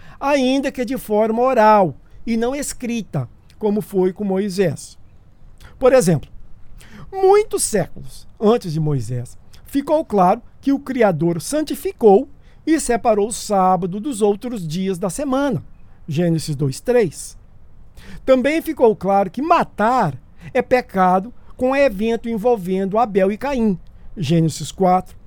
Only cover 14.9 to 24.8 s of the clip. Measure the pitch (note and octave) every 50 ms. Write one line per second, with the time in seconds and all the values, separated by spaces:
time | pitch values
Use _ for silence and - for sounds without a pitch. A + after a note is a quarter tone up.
14.9 | G3 E3+ G#3 F#3+ - - D4 C#4+ B3+ C4+ C#4+ C#4+ A3+ C3 - - - - - -
15.9 | - - - - C#3+ D3+ F3+ F3 E3 D#3+ - - D3+ C3 D3 C3+ C3 - - -
16.9 | A#3+ B3 A3 - - - - - - - - - - - - - - - - -
17.9 | - - - - - - - - C4 C4 A#3 C#4 D4+ E4 - E4 D4 - C#4+ A3+
18.9 | G#3 - - F#3+ G3 G3 G3+ F3+ - - C#4 E4 F4 D#4 G#3+ - - - G#3 A3+
19.9 | B3+ B3+ G#3+ D#3 B2 A#2+ - - - - - D#3+ - B3+ A#3+ - B3+ B3 - -
20.9 | - F#3 F#3 F#3 F3+ F#3+ G3 B3 - - - - - - B3+ B3+ C4+ C#4 C#4 C4
21.9 | G3+ F#3 G#3+ A3+ A3+ A3 - A#3 A#3 A3 G3 B3 B3 G#3+ F3 F3+ F#3 F#3+ G3 G3
22.9 | F#3 G#3+ B3 A3+ F3+ G3 F#3+ G3 G#3+ G#3 - C#4 C#4+ B3 A3+ G#3+ F#3+ - - -
23.9 | - - - - - - E3+ B2+ E3+ E3 E3 D#3+ C#3+ - D#3+ - - -